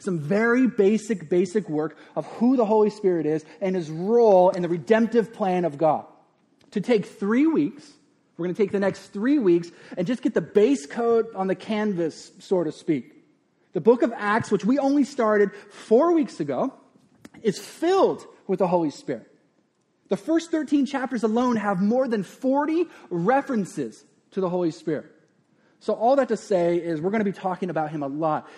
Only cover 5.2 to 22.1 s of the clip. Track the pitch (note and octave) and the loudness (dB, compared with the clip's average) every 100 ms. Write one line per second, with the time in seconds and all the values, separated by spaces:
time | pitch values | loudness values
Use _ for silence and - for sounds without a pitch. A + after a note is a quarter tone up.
5.2 | G#3 - G3 F3+ E3+ C#3+ D#3+ B2+ - _ | 0 -4 -2 0 -2 0 0 0 -4 _
6.2 | _ _ _ _ _ G#3+ G#3+ A3+ - - | _ _ _ _ _ -6 0 0 0 -6
7.2 | G3 A#3 D#4+ D#4 C#3+ - - _ _ _ | -2 2 2 2 -2 -4 -20 _ _ _
8.2 | _ - F3 F3 G3 G3+ G3 F#3 - G3+ | _ -10 -8 -2 -2 0 -2 -4 -12 -6
9.2 | A#3+ D4 G3 F3 E3+ - - - F3+ B3+ | 0 2 4 2 0 -14 -16 -6 -4 -2
10.2 | D4+ A3 D#3+ G#3 A3 C#4 - A#3 A#3 A3+ | -2 -4 0 2 4 2 -4 -4 0 0
11.2 | A3 F#3+ F#3+ F#3 - G#3+ G#3+ F3 D#3+ - | -2 -4 -4 -4 -4 -4 -2 -2 -4 -6
12.2 | - - - F#3 D#3 - - D3 - - | -18 -20 -4 -2 -2 -6 -4 -4 -4 -18
13.2 | _ _ _ _ _ F#3+ F3+ A#3+ C#4+ A3+ | _ _ _ _ _ 0 2 4 2 -2
14.2 | G#3 A3 - G3 F#3+ C#4 C#4 C#4+ C4 - | -2 -2 0 -2 0 0 2 2 0 0
15.2 | A3 G#3+ G3 - - - - A3 E4+ E4+ | 2 4 2 0 -20 -20 2 4 6 2
16.2 | A#3+ - D3 B2+ A#3+ - _ _ _ _ | 0 -4 -6 -4 -4 -6 _ _ _ _
17.2 | - - A3 - - - E4 F#4+ A#3 C3+ | -20 -6 -4 -4 -10 -4 0 4 2 0
18.2 | - - - F#3 F#3 F3 D#3+ - - A#2 | -10 -20 -8 -2 0 0 -2 -6 -8 -10
19.2 | - _ _ _ _ _ _ _ _ F#3+ | -10 _ _ _ _ _ _ _ _ -6
20.2 | - E4 E4 D#4 C#4+ D4 B3+ C4+ C4 B3 | -2 -2 0 -4 0 0 0 -2 -6 -4
21.2 | A3 A3 B3 A3+ G#3 F#3+ G3+ B3 C4 | -2 0 0 0 -2 0 0 2 0